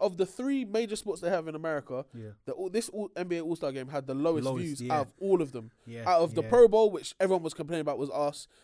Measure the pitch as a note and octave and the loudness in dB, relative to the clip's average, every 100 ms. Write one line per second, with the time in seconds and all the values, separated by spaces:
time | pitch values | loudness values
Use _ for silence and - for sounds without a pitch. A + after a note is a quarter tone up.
0 | G3+ F3+ F#3 - C4 C#4 A3 A3 A3+ G#3+ | 2 0 -2 -2 0 0 0 0 0 -2
1 | G#3 F3 F3 F#3 D#3+ D#3 E3 D3+ C3 B2+ | -4 -4 0 0 -2 -6 -2 -4 -4 -8
2 | - A#2+ A2 G#2+ - C3+ F#3 G#3 A3+ G#3+ | -8 -12 -14 -14 -10 -6 -4 -2 -2 -4
3 | G#3 - F3+ E3+ D#3+ D#3+ D3 C3 C3 D3 | -6 -6 -4 -2 -2 -2 -4 -4 -6 -6
4 | C3+ C3+ D#3+ D#3+ C3 C3 F3 C3+ B2 D#3 | -4 0 0 2 0 -2 -4 -4 -2 -2
5 | C3+ - G3 F#3+ D3 B2+ A2 _ - A#2 | -2 -4 -2 -2 -4 -8 -14 _ -16 -8
6 | A#2 F3 E3 E3 D3+ A#3+ A#3 G#3+ A3 E3+ | 0 2 2 0 4 8 10 10 4 2
7 | - - F#3+ F#3 D#3+ - D3+ E3 D3+ B2+ | -6 -2 2 2 -2 -8 -6 -4 -2 -4
8 | C#3+ C#3 D3 C#3+ - _ | -4 -2 -2 -4 -12 _